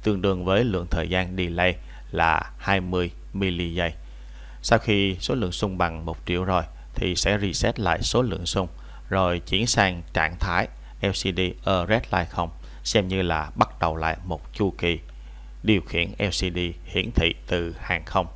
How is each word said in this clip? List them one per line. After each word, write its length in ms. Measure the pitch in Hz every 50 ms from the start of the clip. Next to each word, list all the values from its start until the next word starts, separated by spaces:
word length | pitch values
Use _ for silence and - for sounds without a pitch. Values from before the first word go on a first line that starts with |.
tương 200 | - 107 104 95
đương 220 | 90 98 95 90 90
với 200 | 90 95 104 123
lượng 220 | 123 95 90 90 -
thời 180 | - 82 82 82
gian 280 | 92 92 92 90 92
delay 380 | 92 90 85 85 87 90 92 87 - - - - - - -
là 400 | - 82 82 82 78 80 - - - -
hai 220 | - - 98 95
mươi 300 | 90 90 90 90 90 85 - - - -
milli 420 | - 95 98 92 87 85 90 85 82
giây. 180 | 87 87 85 - - - - - - - - - - - - - -
Sau 160 | - - 120 110
khi 380 | - - 104 101 98 98 95 92
số 140 | - - -
lượng 180 | 131 104 90
xung 260 | 87 - - 101 92 87
bằng 260 | 90 85 82 80 82
một 140 | 82 85 - -
triệu 180 | - 87 90 92
rồi 180 | 92 92 87 - - - - - - -
thì 220 | - 90 90 87
sẽ 220 | - - 92 101 104
reset 420 | 101 95 - - - 107 117 -
lại 220 | 104 90 82 -
số 200 | - - - 123
lượng 240 | 131 117 87 87 87
xung, 220 | - - 98 92 87 - - - - - - - -
rồi 300 | 98 95 95 87 87 87
chuyển 280 | - - - 95 117
sang 360 | 120 - 117 101 95 90 87 85 -
trạng 240 | - 82 80 80 87 82
thái 280 | - 92 85 90 107 - - - - - - -
L 80 | - 101
C 120 | 95 -
D 180 | - 104 87 90 92 90 - - - 98 98 90 85 87
Red 140 | 110 120 - -
Light 180 | - 90 87 -
không, 200 | - - 87 82 - - - - - - -
xem 240 | - - 110 95 92
như 140 | 95 95
là 280 | 92 87 82 78 76 73 -
bắt 240 | - - - - -
đầu 160 | 85 82 80
lại 200 | 80 80 80 80 - -
một 300 | 90 95 - - - -
chu 200 | - 104 92 82 -
kỳ 220 | - 85 85 82 - - - - - - - - - - - -
điều 180 | - 104 110 92 - -
khiển 220 | - 85 87 98 104 -
L 100 | - 95
C 260 | - - 95 92 85
D 40 | 90 87 87 87 - -
hiển 260 | - - 95 95 113 -
thị 200 | - 82 85 - - -
từ 280 | - 98 87 85 85 85 -
hàng 240 | - - 90 82 -
không 220 | - - 98 90 - -